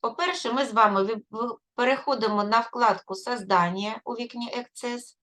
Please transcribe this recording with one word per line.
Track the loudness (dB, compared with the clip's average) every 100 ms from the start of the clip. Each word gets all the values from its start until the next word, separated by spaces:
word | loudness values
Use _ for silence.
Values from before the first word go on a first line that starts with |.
По-перше, | -6 -2 -2 -2 -2
ми | 0 0
з |
вами | 4 4 4
ві-, | 0 -2 -8
в-, | -6 -6 -6 _ 0
переходимо | 2 2 0 0 2 2
на | 4 2
вкладку | 2 2 4 2 -4 -10
«Создання» | -6 -6 2 2 4 0 -6 -8
у | -8
вікні | -8 -8 -8 -8 -8
Access. | -10 -10 -8 -8 -12 _